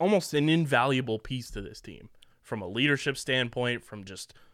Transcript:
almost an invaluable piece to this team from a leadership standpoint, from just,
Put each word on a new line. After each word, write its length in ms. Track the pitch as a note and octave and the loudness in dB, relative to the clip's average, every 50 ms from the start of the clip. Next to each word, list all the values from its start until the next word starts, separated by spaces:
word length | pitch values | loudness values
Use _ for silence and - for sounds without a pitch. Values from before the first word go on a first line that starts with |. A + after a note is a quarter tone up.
almost 340 | E3+ F#3+ G#3+ F#3+ D#3+ - - | 2 4 4 4 2 2 0
an 140 | D3 C#3+ D#3 | 2 4 6
invaluable 720 | D#3+ E3 E3 C#3 C#3 A#2+ B2 C#3 C3+ B2+ B2 A#2 A2 A2 | 6 4 4 4 4 4 4 4 2 2 0 0 -2 -4
piece 300 | - - C3 B2 A#2+ - | -4 -6 -8 -8 -8 -8
to 80 | - A2 | -10 -10
this 180 | G#2 - A2 - | -10 -10 -14 -16
team 280 | - A2 F#2 - - - - - - _ _ _ | -16 -18 -18 -18 -18 -20 -20 -20 -20 _ _ _
from 180 | _ - B2 G#2+ | _ -10 -8 -8
a 60 | F#2+ F2+ | -6 -4
leadership 480 | G2 A#2+ C3+ D3 C#3+ C3+ - D3 C3+ | -2 0 2 2 2 2 0 -2 -4
standpoint, 680 | - - - C3 B2+ B2 A#2 - B2 B2 B2 A#2+ A#2 - | -4 -2 -2 0 0 0 -2 -2 -2 -2 -2 -2 -4 -8
from 200 | - - G#2 F#2+ | -12 -14 -14 -12
just, 300 | F#2+ F#2+ F2+ - - - - - - | -12 -14 -14 -14 -16 -18 -20 -20 -20